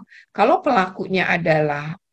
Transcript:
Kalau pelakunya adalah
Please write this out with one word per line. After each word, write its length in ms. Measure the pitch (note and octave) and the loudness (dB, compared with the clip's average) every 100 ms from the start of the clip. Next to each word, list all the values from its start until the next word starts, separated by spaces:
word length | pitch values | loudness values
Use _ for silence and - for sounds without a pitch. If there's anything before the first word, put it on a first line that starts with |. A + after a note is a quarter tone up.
| - - _ | -10 -20 _
Kalau 320 | - A#3 F4 | 0 2 2
pelakunya 640 | D4+ A3+ F#3 - F#3 F#3 - | 2 0 0 -4 -4 -2 0
adalah 720 | C#3 E3+ D#3 D3+ D3 D3+ E3 _ | 0 0 2 0 -4 -8 -12 _